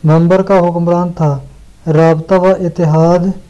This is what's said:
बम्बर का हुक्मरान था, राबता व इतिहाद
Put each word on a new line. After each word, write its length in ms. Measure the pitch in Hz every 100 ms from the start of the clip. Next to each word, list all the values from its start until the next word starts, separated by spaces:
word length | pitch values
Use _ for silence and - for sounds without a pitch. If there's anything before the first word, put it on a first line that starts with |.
| 156
बम्बर 360 | 160 170 190
का 160 | 190 190
हुक्मरान 540 | 175 170 170 175 175
था, 200 | 170 151 139 - - - - 165
राबता 500 | 156 165 160 160 185
व 180 | 185 190
इतिहाद 680 | 175 170 160 156 165 175 185 -